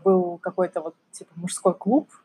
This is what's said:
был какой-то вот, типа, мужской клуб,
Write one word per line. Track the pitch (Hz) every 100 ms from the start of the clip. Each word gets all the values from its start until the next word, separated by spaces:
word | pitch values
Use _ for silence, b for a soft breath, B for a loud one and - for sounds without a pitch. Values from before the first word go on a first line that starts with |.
был | 190 185 180 170
какой-то | 185 180 180 180
вот, | 160 - _
типа, | - - 170
мужской | 175 - 190
клуб, | 175 196 269 294 -